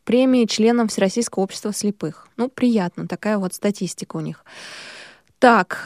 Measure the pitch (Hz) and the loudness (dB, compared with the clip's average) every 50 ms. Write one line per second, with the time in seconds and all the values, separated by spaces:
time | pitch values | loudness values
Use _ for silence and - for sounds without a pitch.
0 | - - 220 247 262 262 254 247 233 208 - - 214 226 240 240 226 208 - - | -4 0 2 4 4 4 4 4 2 2 2 2 2 4 4 2 0 0 0 0
1 | 196 190 - 233 233 - - 190 196 196 - - - 214 202 - - 208 202 - | 0 0 0 -2 -4 -4 -2 -4 -4 -4 -4 -8 -8 -8 -6 -4 -4 -4 -4 -4
2 | 185 151 - - - _ - - 233 269 - - 254 247 233 214 180 175 - - | -6 -8 -8 -10 -20 _ -6 -4 -4 -4 -2 0 0 2 2 2 0 -2 -4 -6
3 | 165 170 180 - - 208 214 202 190 180 - - - 208 202 - 190 170 - - | -8 -8 -8 -6 -2 -2 -2 -2 -2 -4 -6 -2 -2 -2 -2 -2 -6 -8 -8 -10
4 | - - - 160 156 156 156 - _ - - - - - - - - - - - | -14 -10 -8 -8 -8 -8 -10 -12 _ -20 -20 -20 -20 -18 -18 -18 -20 -20 -20 -20
5 | - - - _ _ _ _ - - 247 233 208 180 - - - - | -20 -20 -20 _ _ _ _ 4 6 6 6 6 2 0 -4 -6 -4